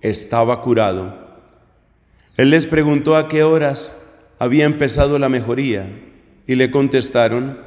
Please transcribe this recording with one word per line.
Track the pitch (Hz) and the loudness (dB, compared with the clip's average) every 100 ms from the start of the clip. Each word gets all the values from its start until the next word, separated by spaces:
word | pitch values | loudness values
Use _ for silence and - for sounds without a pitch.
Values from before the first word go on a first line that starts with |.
estaba | 107 101 - 117 113 120 | -6 -6 -4 -2 0 -2
curado. | 123 117 107 92 92 - - - _ _ _ _ _ _ _ _ _ - | 0 0 0 -2 -8 -14 -20 -20 _ _ _ _ _ _ _ _ _ 0
Él | 131 | 4
les | 160 160 | 4 2
preguntó | 160 151 147 143 156 | 0 2 0 2 0
a | 156 | 0
qué | 156 | 0
horas | 156 160 147 139 - - - _ _ _ | 2 2 0 -4 -12 -20 -20 _ _ _
había | 123 139 | 0 2
empezado | 147 147 143 143 143 147 | 2 0 -2 0 0 2
la | 139 | 0
mejoría | 131 110 123 139 104 95 101 - - _ _ - | -2 -2 -4 -2 -4 -6 -16 -20 -20 _ _ -4
y | |
le | 127 127 | 0 2
contestaron: | 139 139 131 127 123 117 117 135 139 | 2 0 0 0 0 2 0 -6 -10